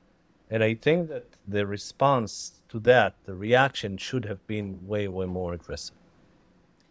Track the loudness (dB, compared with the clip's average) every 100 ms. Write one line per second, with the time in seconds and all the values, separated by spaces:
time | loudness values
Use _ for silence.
0 | _ _ _ _ -6 0 2 2 2 2
1 | 0 -10 -14 _ -4 -2 -2 -4 -10 0
2 | 2 2 0 -8 -14 _ _ 0 6 6
3 | 6 -2 -14 -8 2 4 4 0 -8 -8
4 | -6 -6 -6 -10 -6 -6 -6 -10 -4 -4
5 | -2 -4 -4 -4 -4 -6 -10 -12 -12 _
6 | _ _ _ _ _ _ _ _ _